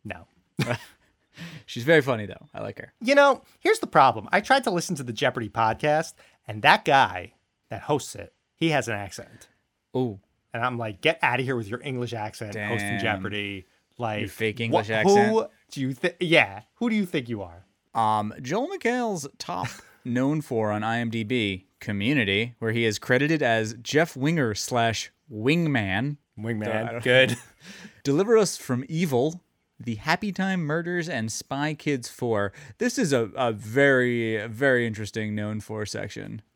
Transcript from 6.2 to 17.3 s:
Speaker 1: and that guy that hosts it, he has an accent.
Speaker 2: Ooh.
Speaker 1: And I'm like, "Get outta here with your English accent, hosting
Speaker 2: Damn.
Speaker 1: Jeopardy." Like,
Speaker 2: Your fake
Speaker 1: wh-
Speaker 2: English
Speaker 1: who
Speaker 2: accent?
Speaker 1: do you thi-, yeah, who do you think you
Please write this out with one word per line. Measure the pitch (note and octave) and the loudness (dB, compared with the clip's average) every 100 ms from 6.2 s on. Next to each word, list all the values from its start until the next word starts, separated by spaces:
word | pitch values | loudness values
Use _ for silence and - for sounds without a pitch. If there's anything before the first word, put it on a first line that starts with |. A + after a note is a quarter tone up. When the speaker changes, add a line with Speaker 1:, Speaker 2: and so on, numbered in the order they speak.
| _ _ - | _ _ -12
Speaker 1:
and | G#2+ | 2
that | C#3+ G#3 - | 6 6 6
guy | C#3 A2 F#2 F2+ _ _ _ _ | 4 4 0 -12 _ _ _ _
that | G#2+ | -12
hosts | - D3 - G#2+ | -4 -4 -4 -14
it, | F#2+ _ _ _ | -16 _ _ _
he | E3 | 0
has | D3 A#2+ | 0 -2
an | G#2 | -6
accent. | G2 - - - - _ _ _ _ C3 | -8 -14 -18 -20 -20 _ _ _ _ -4
Speaker 2:
Ooh. | B2+ G2 _ _ _ | -4 -6 _ _ _
Speaker 1:
And | A#2+ B2 | -4 -4
I'm | A#2+ | -4
like, | A2 F#2+ | -8 0
"Get | D3+ E3 | 0 2
outta | C#3+ B2 | 0 0
here | C3 B2+ | -2 -4
with | G2+ | -4
your | A#2+ | -8
English | C#3+ B2+ A#2+ | -6 -6 -6
accent, | A2+ G#2+ - G#2+ G#2+ | -6 -10 -10 -10 -8
hosting | G#2 A2 G2+ G2+ | -4 -4 -2 -2
Speaker 2:
Damn. | |
Speaker 1:
Jeopardy." | A2 G2+ G2+ G#2 G2+ G2 - _ _ - | -2 -2 -4 -6 -8 -10 -16 _ _ -8
Like, | A#2 G#2 | -4 -4
Speaker 2:
Your | G#2 | -6
fake | - A2 G#2 | -4 -4 -2
Speaker 1:
wh- | |
Speaker 2:
English | A2+ B2+ G#2 | 0 0 2
Speaker 1:
who | |
Speaker 2:
accent? | A2 F#3 G3+ G#3 A3 A3 _ _ | 2 6 6 6 2 -2 _ _
Speaker 1:
do | - | -6
you | C3 | -6
thi-, | C3+ C3+ - | -2 -4 -2
yeah, | F3 D#3+ G#2 G2 _ _ | 4 4 4 -4 _ _
who | A#3+ | -2
do | G#3+ | 0
you | F#3+ | 0
think | D#3 | -4
you | A#2+ | -4